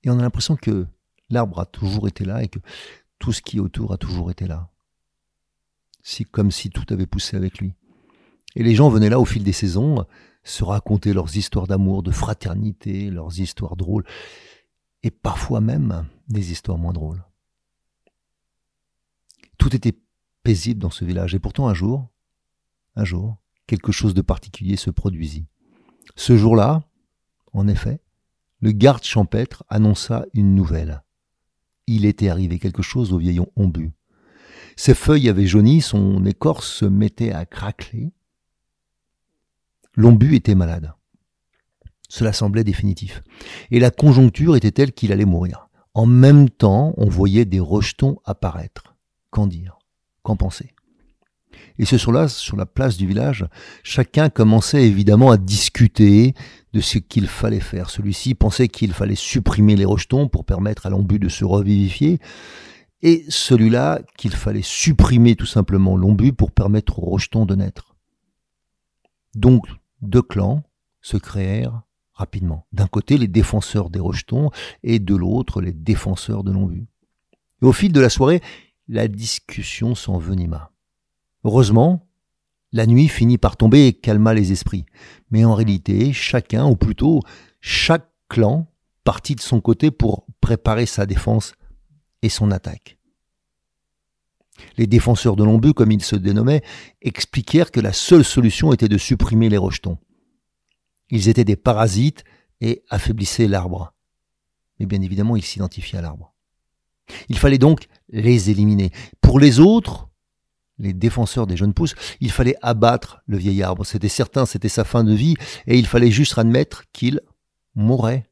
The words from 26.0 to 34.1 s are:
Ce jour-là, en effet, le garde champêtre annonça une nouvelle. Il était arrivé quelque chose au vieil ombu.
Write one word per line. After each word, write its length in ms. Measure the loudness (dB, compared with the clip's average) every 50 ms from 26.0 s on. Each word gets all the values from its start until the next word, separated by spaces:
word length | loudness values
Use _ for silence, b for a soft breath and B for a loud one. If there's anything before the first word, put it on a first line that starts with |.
| _ -20 _
Ce 220 | -10 2 4 4
jour-là, 480 | 6 6 4 4 4 2 2 0 -2 -4 _ _ _ _ _ _ _ _ _ _ _ _ _
en 140 | -6 -2 -2
effet, 340 | 0 -2 -2 -4 -6 -8 -10 _ _ _ _ _ _ _ _ _ _ _ _
le 100 | -4 -2
garde 340 | 0 4 4 4 4 2 -6
champêtre 600 | -4 -2 -2 -2 0 -2 -6 -6 -6 -10 -20 -14 _
annonça 560 | -2 0 2 2 0 -2 -4 -8 -8 -8 -8 -6
une 220 | -4 0 2 2 2
nouvelle. 480 | 2 0 0 -2 -4 -6 -8 -10 -12 _ _ _ _ _ _ _ _ _ _ _ _ _ _ _ _ _
Il 180 | -4 -2 0 2
était 240 | 0 0 0 -2 -2
arrivé 300 | 0 -2 -2 -4 -4 -4
quelque 240 | -4 -6 -4 -4
chose 300 | -8 -4 -4 -4 -2 -2
au 60 | -2 -2
vieil 220 | 0 -2 -2 -2 -4 -4 _
ombu. 360 | -2 -2 -2 -2 -4 -8 -8 -12 _ _ b